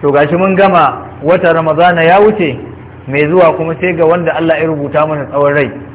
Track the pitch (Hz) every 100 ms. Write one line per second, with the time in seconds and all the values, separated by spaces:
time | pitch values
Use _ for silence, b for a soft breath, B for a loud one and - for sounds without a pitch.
0 | 147 143 147 175 190 190 196 180 147 -
1 | - - 139 180 175 165 160 156 175 175
2 | 165 185 208 214 165 123 - - - -
3 | - 139 151 180 170 175 160 160 180 165
4 | 160 175 160 151 165 156 160 156 143 151
5 | 156 151 135 143 143 147 131 98 -